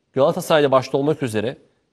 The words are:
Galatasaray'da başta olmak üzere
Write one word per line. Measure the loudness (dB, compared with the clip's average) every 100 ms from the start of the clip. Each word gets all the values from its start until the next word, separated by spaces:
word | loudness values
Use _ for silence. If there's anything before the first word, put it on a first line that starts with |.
| _
Galatasaray'da | 0 0 0 0 2 4
başta | 2 0 -2
olmak | -2 -2
üzere | -4 -4 -6 -8 _ _ _